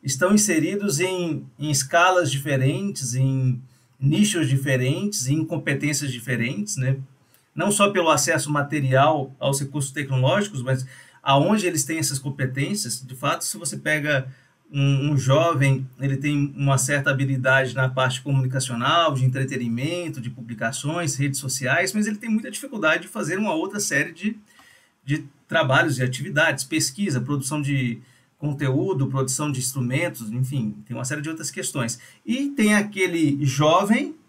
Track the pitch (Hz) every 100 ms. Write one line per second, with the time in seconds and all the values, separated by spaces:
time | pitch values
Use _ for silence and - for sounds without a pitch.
0 | 139 - 180 208 196 160 160 202 202 147
1 | 185 185 175 139 - - 151 139 - 170
2 | 180 185 156 139 151 135 131 170 202 -
3 | 127 127 135 135 131 127 - _ _ _
4 | 135 165 208 175 139 131 139 127 127 165
5 | 202 - 127 151 160 165 156 139 147 143
6 | 143 120 123 120 117 190 208 135 131 139
7 | - _ _ _ _ - 190 196 202 196
8 | 165 143 170 156 151 147 139 151 131 131
9 | 143 151 127 - 139 139 139 147 139 151
10 | 135 131 131 190 208 143 123 127 131 -
11 | - _ - 139 165 214 180 160 - 160
12 | 147 135 147 135 127 131 151 208 123 -
13 | - 131 147 175 - - 170 143 156 151
14 | 147 143 131 - _ _ _ 143 139 139
15 | 147 143 123 143 165 151 139 135 - -
16 | 135 135 147 147 143 139 139 131 - 143
17 | 143 135 139 135 127 131 131 120 131 131
18 | 127 - 147 135 127 131 127 117 127 165
19 | 165 135 131 131 135 131 120 117 143 175
20 | 170 135 113 107 113 110 113 - 147 170
21 | 160 127 143 135 139 - 127 160 190 214
22 | 214 208 233 220 254 - 277 220 156 170
23 | - - 151 185 214 160 190 202 - 143
24 | 160 165 208 240 _ _ - - _ _
25 | 131 147 135 _ _ 160 143 139 165 123
26 | 123 - 143 143 160 143 - 156 - -
27 | 202 127 131 147 131 151 139 139 123 110
28 | - _ _ _ 147 139 135 131 196 165
29 | 127 135 135 - 147 127 - 139 120 139
30 | 170 - 113 117 131 139 107 104 - 123
31 | 127 151 147 160 156 - 175 147 117 -
32 | - - - 247 285 285 214 208 208 190
33 | 180 170 151 135 135 131 151 175 202 247
34 | 320 -